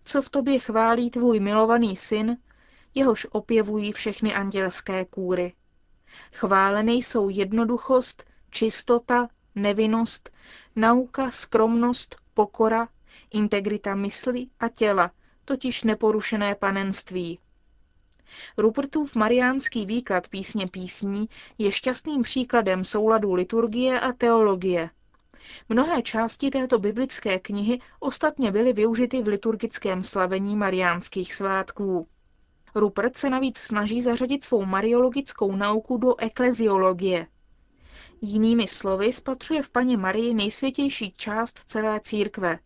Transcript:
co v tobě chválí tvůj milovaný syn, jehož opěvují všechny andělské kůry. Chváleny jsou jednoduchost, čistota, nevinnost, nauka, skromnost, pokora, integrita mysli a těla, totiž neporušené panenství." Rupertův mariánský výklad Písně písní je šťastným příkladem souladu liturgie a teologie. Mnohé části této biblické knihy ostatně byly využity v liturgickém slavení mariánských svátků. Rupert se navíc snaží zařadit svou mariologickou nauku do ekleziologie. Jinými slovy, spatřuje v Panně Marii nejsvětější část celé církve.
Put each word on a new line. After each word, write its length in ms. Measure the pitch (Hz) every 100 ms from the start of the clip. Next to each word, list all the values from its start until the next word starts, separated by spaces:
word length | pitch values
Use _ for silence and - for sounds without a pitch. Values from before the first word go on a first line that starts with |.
co 180 | - 285
v 80 | 269
tobě 300 | 285 254 269
chválí 500 | - 220 226 233 240
tvůj 300 | 240 240 220
milovaný 560 | 196 214 226 233 226 185
syn, 420 | - 214 220 240 _ _ _ _ _ 269
jehož 320 | 269 220 -
opěvují 600 | 214 - 226 208 214 208
všechny 420 | 208 220 202 214
andělské 720 | 196 196 196 190 - - 190 185
kůry. 480 | - 180 180 180 - _ _ _ _ _ - -
Chváleny 600 | - 202 190 196 208 220
jsou 360 | 240 240 233 196
jednoduchost, 960 | 196 196 220 233 240 - 262 247 - - _ _
čistota, 760 | - 220 - - 240 240 240 240 _ _ 202
nevinnost, 760 | 208 202 220 226 226 - - - - - _ -
nauka, 560 | 226 247 254 - 262
skromnost, 840 | - - 226 220 233 240 247 - - _
pokora, 540 | - 202 - 220 226 233 _ _ - _
integrita 640 | 214 208 202 196 208 202 196
mysli 520 | 202 - 254 247 254 -
a 100 | 226
těla, 420 | - 214 196 175 _ _ _ -
totiž 380 | 269 254 -
neporušené 720 | 220 214 220 214 - 220 208 202
panenství." 840 | 196 196 196 190 - 185 170 170 _ _ _ _ _ _ _ _ _ - - -
Rupertův 580 | 220 220 277 311 285 233
mariánský 720 | 214 247 247 269 - 233 196
výklad 420 | 233 240 185 -
Písně 400 | 190 190 208 185
písní 640 | 185 180 - 196 202 220 - - -
je 140 | 202
šťastným 500 | - 262 247 311 285
příkladem 600 | 233 262 247 240 196 185
souladu 500 | 185 214 220 220 208
liturgie 680 | 180 185 226 233 226 254 254
a 140 | 262
teologie. 760 | 247 233 226 214 185 185 175 165 _ _ _ _ - - - -
Mnohé 320 | 226 311 320
části 480 | 233 220 226 - 277
této 300 | 269 254 240
biblické 600 | 202 214 262 - 214 185
knihy 400 | - 202 208 247 - -
ostatně 520 | 277 - 302 302 233
byly 220 | 196 247
využity 480 | 214 220 226 247 262
v 60 | 208
liturgickém 760 | 202 226 220 226 - 202 185
slavení 520 | 185 196 185 190 202 208
mariánských 800 | 196 185 180 175 - 196 180
svátků. 720 | - 196 190 185 - 196 180 160 _ _ _ _ _ _ 214
Rupert 420 | 208 202 233 -
se 120 | 277
navíc 280 | 262 262 -
snaží 440 | - 208 208 233
zařadit 420 | 247 240 254 277
svou 220 | - 233 190
mariologickou 880 | 190 214 240 254 254 277 - 196 190
nauku 420 | 202 214 - 247
do 180 | 254 -
ekleziologie. 1120 | 226 - 247 220 220 190 190 180 190 175 160 _ _ _ _ _ - - - -
Jinými 460 | 208 214 220 233 196
slovy, 440 | - 196 190 214
spatřuje 520 | 247 - 262 - 311
v 60 | 277
Panně 280 | 247 254 233
Marii 360 | 185 208 233
nejsvětější 800 | 226 208 - 269 269 277 - 202 -
část 420 | - 214 233 - -
celé 340 | 220 214 214
církve. 600 | - 214 208 - 180 165